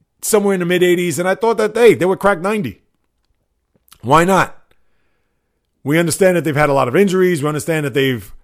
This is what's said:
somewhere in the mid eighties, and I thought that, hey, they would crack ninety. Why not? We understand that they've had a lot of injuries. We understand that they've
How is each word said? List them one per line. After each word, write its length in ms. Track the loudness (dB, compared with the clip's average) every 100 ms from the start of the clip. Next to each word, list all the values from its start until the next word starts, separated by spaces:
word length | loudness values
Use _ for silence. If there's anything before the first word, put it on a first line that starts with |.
| _ _
somewhere 320 | -2 0 0
in 80 | -2
the 60 | 0
mid 160 | 0
eighties, 360 | 2 0 -2 -4
and 80 | -4
I 80 |
thought 220 | -2 -2 -2
that, 180 | -2
hey, 200 | 2 4
they 100 | 4
would 140 | 0 0
crack 220 | -2 -2
ninety. 420 | -4 -4 -6 -10 _ _ _ _ _ _ _ _ _ _ _ _
Why 220 | 0 2
not? 500 | 4 2 0 -6 _ _ _ _ _ _ _ _ _ _ _ _
We 160 | -4 0
understand 380 | 0 2 2 2
that 80 |
they've 100 | -2
had 140 | 0 0
a 60 |
lot 140 | 2 2
of 80 | 2
injuries. 460 | 2 2 0 0
We 60 | -2
understand 380 | -4 -4 -4 -2
that 80 |
they've 400 | -2 -2 -4 -8 -20